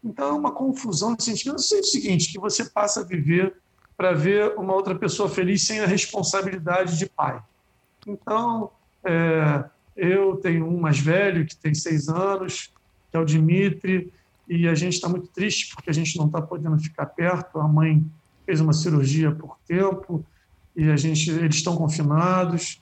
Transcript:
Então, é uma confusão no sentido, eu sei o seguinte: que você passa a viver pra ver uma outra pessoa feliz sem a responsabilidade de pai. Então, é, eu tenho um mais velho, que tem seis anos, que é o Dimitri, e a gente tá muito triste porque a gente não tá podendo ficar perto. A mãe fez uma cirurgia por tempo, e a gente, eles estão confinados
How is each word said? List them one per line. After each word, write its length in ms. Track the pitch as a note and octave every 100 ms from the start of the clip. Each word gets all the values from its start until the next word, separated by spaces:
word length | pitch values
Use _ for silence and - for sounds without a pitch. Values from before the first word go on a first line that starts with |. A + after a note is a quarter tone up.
Então, 240 | A#3 G3+ C#4+
é 40 |
uma 180 | D4 C#4+
confusão 580 | - C4+ C4 A#3 D#3+ G#3+
no 100 | A#3
sentido, 320 | - G#3+ C4
eu 40 | D4
sei 220 | - G#4
o 40 |
seguinte: 460 | F#4+ - - F3+ D#3
que 60 | G3
você 260 | G3+ G#3 A#3
passa 340 | - G#3 G#3
a 40 |
viver 500 | F3+ F3+ C#3 E3+ F#3+ - _ _ _ _
pra 160 | F#3
ver 420 | E3 D#3+ G3+ G#3 G#3
uma 160 | F#3+
outra 200 | F#3+ F#3+
pessoa 340 | F3+ F#3+ - G3+
feliz 360 | - F3+ G3 -
sem 140 | G#3+
a 60 | G3+
responsabilidade 1120 | F#3+ - G#3+ E3+ G3 F#3+ F#3 D#3+ F3+ F3+ E3
de 80 | F#3+
pai. 340 | - D3 A#2 A2 _ _ _ _ _ -
Então, 640 | G3+ - G#3+ A#3+ A3+ G#3+ _ _ _
é, 600 | F#3+ E3 E3 D#3+ D#3 C#3+ C3 _ _ -
eu 400 | F3 F#3+ G3 F#3+
tenho 300 | F#3 E3 D#3+
um 140 | F3
mais 180 | D#3+ D3
velho, 460 | D#3 F3 G3+ F3 D#3+
que 100 | -
tem 180 | D#3
seis 340 | D3+ - D#3+ C#3+
anos, 640 | E3 F#3+ G3 F#3 - - _ _ _ _
que 60 | E3
é 40 |
o 40 |
Dimitri, 880 | D#3+ D#3 D#3 F3+ G3 G3 F#3 F#3 F3+ _ _ _ -
e 180 | E3+ E3+
a 80 |
gente 260 | D#3+ F3+ F3
tá 80 | F3
muito 200 | F3+ -
triste 440 | - G#3 - -
porque 160 | - -
a 20 |
gente 240 | D#3 D#3 F3
não 100 | D3+
tá 120 | E3
podendo 380 | D#3+ F3 D#3+ D#3
ficar 280 | - - C#3+
perto. 540 | - E3+ F3+ - D#3+
A 80 | D3+
mãe 360 | D3+ D#3+ D#3 D#3 - _ _ -
fez 140 | E3+
uma 120 | D#3
cirurgia 580 | D3 F3+ D3+ C3+ D3+ D#3
por 280 | D3+ - - _
tempo, 560 | E3+ G3 F#3 - E3 - _ _ _ _
e 160 | - D#3
a 60 | D3+
gente, 340 | D#3 D#3 D#3
eles 260 | D#3+ E3 D3+
estão 200 | - E3+
confinados 1040 | D#3 D#3 D3 D3+ F3+ F#3 F3 E3+ - -